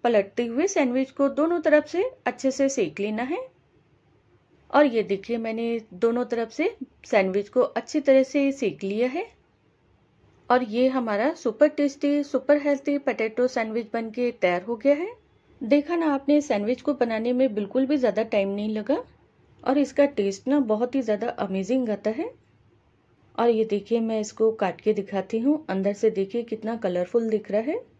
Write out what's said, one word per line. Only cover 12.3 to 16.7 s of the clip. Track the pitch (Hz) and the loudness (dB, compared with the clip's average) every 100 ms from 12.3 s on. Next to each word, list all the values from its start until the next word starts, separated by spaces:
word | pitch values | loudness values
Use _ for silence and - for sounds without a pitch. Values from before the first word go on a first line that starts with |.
| 262 - 294 | -4 2 2
हेल्दी | 285 277 285 285 | 2 -2 0 -2
पोटैटो | 277 226 220 220 247 | -2 -2 -4 0 0
सैंडविच | 247 220 220 220 | 0 -2 -4 -4
बनके | 233 226 220 247 | -6 -6 -2 -4
तैयार | 233 180 175 | 0 0 0
हो | 190 233 | -4 0
गया | 269 285 | 2 2
है। | 381 494 _ _ _ _ | 0 -10 _ _ _ _
देखा | 226 294 294 349 | 2 2 2 -2
ना | 320 | 0
आपने, | 277 277 294 | -2 2 2
सैंडविच | 285 214 208 | 2 -2 0